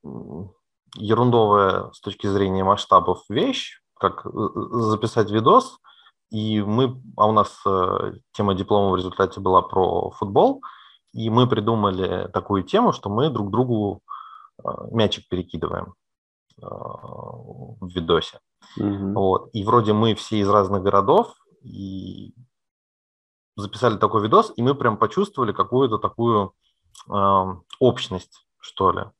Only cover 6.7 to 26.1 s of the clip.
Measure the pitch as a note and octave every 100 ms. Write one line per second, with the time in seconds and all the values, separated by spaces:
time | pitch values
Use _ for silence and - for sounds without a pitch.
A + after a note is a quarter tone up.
6.7 | A2 C3 B2+ - - G#2+ A2 G2+ - G2+
7.7 | F#2+ F#2 F#2+ - - _ - G#2 F#2 G2
8.7 | G#2 G2 F#2 F#2 - F#2+ - F#2+ F#2 F2
9.7 | - F2+ F2 F2 - G2+ A2 A3+ C#4 -
10.7 | - - _ _ A#2 A2+ A2+ B2+ A2+ A2
11.7 | A#2 G2+ F#2 F#2 F#2 F#2 G2 - G2 F2+
12.7 | G3+ A#3 - G2+ G#2 D3+ A2+ G2+ G#2+ B2+
13.7 | A2+ G#2 F#2+ _ - - - - _ -
14.7 | - - A2+ G#2 - _ F2+ F2 D#2+ -
15.7 | F2+ F2+ - _ _ _ _ _ _ -
16.7 | - - - - - - - - - -
17.7 | A#2 F#2 F2+ E2 E2 - - _ _ _
18.7 | - G2+ G2+ G2 G2+ G2 F#2 - A2+ G2
19.7 | A#2+ G#2+ G#2+ A2+ G2+ - A2 G2 G#2 F#2+
20.7 | G2 F#2+ G2 G2 F3 A3+ - _ _ A#2+
21.7 | G2 G2 F#2+ F#2+ G2 G2 - B2 _ _
22.7 | _ _ _ _ _ _ _ _ - G2+
23.7 | - B2 G#2 G#2+ A2 G#2 F3 A3+ - A#2+
24.7 | C#3+ C3+ G#2 G#2+ - G3+ - A#2 G2 A2
25.7 | B2 C3+ G#2+ G2+